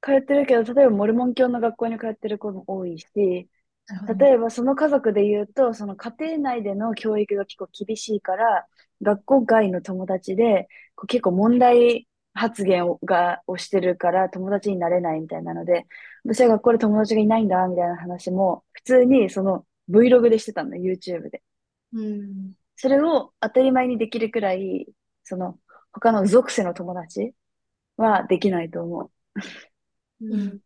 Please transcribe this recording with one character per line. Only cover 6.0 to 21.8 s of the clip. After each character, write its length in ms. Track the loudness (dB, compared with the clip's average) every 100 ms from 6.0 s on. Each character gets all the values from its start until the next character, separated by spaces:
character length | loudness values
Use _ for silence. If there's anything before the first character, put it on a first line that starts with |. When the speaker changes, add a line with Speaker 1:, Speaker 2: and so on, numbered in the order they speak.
| -14 -8
Speaker 1:
庭 200 | -6 -4
内 240 | -4 -4
で 120 | -6
の 200 | -4 -4
教 240 | -4 -2 -2
育 180 | -2 -4
が 80 |
結 140 | -6 -10
構 100 | -16 -14 -10
厳 80 | -10
し 180 | -6 -6
い 40 |
か 120 | -4
ら、 320 | 0 0 0 -4 _ _ _
学 200 | -2 -2 2
校 180 | 2
外 260 | 4 2 2
の 120 | -2
友 240 | -6 -10 -6
達 300 | -6 -4 0
で、 320 | 2 2 -2 -18 -20
こ 100 | -20
う 20 | -4
結 140 | -2
構 100 | 0
問 260 | 2 2 4
題 500 | 6 6 4 2 -6 _ _
発 320 | -6 -6 -2
言 240 | 0 2 0
を、 100 | -4
が、 380 | 0 0 2 -2 -8
を 120 | -10
し 100 | -4
て 100 | -2
る 180 | 0 0
か 140 | 0
ら 200 | 0 -2
友 200 | -4 -4
達 200 | -4 -4
に 80 | -4
な 100 | 0
れ 140 | 0
な 120 | -2
い 60 | -6
み 80 | -8
た 100 | -10
い 40 |
な 100 | -10
の 140 | -10 -2
で、 200 | -2 -2 -20 -20 -14
「私 160 | -6 2
は 80 | 4
学 140 | 4
校 100 | 4
で 60 | 2
友 200 | 2 0
達 160 | 0
が 60 | 2
い 60 | 2
な 100 | 2
い 80 |
ん 40 | 2
だ」 200 | 0 0
み 80 | -2
た 80 |
い 40 | -4
な 80 | -4
話 320 | -10 -10 -6
も、 340 | -2 0 -2 _
普 100 | -20
通 200 | 2 4
に 240 | 6 4 2
そ 140 | 0
の 240 | -2 -2 _ _ 2
Vlog 400 | 4 6 6 6
で 80 | 2
し 80 | -2
て 80 |
た 100 | -8
の、 120 | -8 -6
YouTube 520 | -6 -6 -8 -10 -10
で。 140 | -16 _ _ _ _